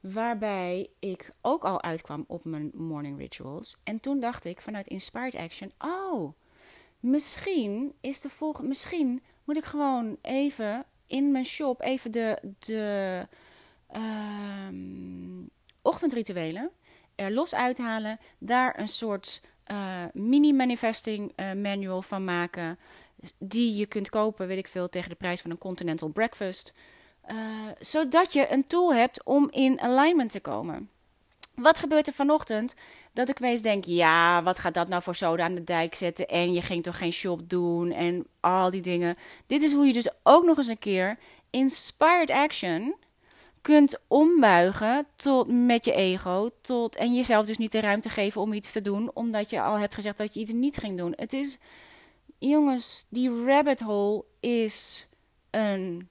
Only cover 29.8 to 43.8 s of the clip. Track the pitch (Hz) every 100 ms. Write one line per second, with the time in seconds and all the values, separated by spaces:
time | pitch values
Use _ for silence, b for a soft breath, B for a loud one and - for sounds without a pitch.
29.8 | 240 254 302 349 233 196 - 107 175 -
30.8 | 214 _ _ _ _ _ - - 262 320
31.8 | 294 302 302 - 277 302 - 214 240 -
32.8 | B B B - 254 - 247 233 220 202
33.8 | 175 170 165 165 170 175 170 185 180 170
34.8 | 170 240 - 170 175 170 170 180 165 170
35.8 | 165 - 180 170 180 170 175 175 170 175
36.8 | 175 165 170 170 190 170 170 180 175 170
37.8 | 175 - 170 175 - _ 175 185 185 190
38.8 | 180 175 175 175 B B _ 277 302 285
39.8 | 285 240 233 - - 302 349 302 247 220
40.8 | 208 190 185 233 b b b 254 269 -
41.8 | - - 311 359 320 262 302 - 185 165
42.8 | 233 392 b b b b b b - 302